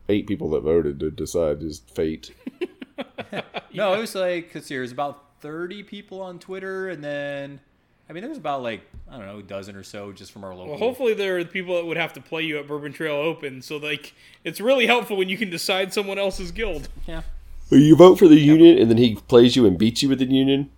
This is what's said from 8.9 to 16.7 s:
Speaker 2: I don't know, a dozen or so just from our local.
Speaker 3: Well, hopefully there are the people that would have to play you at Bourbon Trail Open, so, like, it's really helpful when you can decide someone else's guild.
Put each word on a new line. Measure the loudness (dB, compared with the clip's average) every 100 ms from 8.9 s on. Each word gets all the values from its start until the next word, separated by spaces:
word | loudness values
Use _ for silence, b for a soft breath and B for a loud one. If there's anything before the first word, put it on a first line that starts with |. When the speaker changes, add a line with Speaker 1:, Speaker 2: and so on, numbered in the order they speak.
| -20 -20
Speaker 2:
I | -18
don't | -18
know, | -18
a |
dozen | -14 -14 -14 -18
or |
so | -18 -16 -16
just | -18 -20
from | -18
our | -18
local. | -16 -14
Speaker 3:
Well, | -6
hopefully | -6 -2 -2 -2
there | -2 -4
are |
the | -6
people | -8 -6 -6
that | -4
would | -6
have | -6
to | -10
play | -12 -8
you | -6 -8
at | -8
Bourbon | -10 -10
Trail | -8 -6 -4
Open, | -4 -6 -10 -14
so, | -14 -12
like, | -8 -10 -12 b b b
it's | -14 -4
really | 0 2 2
helpful | 0 -2 -4
when | -4
you | -4
can | -6
decide | -6 -4 -4 -4
someone | -6 -6 -4
else's | -6 -6 -10
guild. | -8 -8